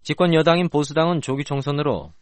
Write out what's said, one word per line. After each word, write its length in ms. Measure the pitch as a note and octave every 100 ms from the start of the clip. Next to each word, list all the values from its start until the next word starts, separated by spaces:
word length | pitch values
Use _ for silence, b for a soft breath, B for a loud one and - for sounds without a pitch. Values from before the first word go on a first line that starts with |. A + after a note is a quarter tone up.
집권 320 | - D3+ F3+
여당인 360 | D#3+ D#3+ E3+ F3
보수당은 500 | D3 C#3+ D3 E3 E3+
조기 220 | C3 C#3
총선으로 680 | C#3+ C#3 C#3 C#3+ D3 F#2+ - -